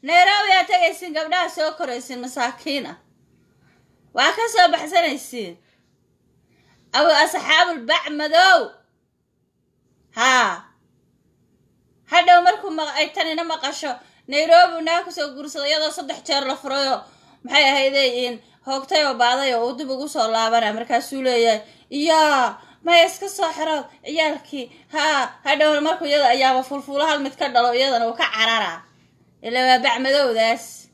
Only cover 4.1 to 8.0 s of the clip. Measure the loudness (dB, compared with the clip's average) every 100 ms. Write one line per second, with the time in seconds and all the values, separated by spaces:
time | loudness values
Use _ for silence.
4.1 | 0 0 0 -4 4 4 2 -2 0 0
5.1 | -4 -10 -12 -12 -14 _ _ _ _ _
6.1 | _ _ _ _ _ _ _ _ 0 4
7.1 | 4 2 0 0 2 2 0 -2 -4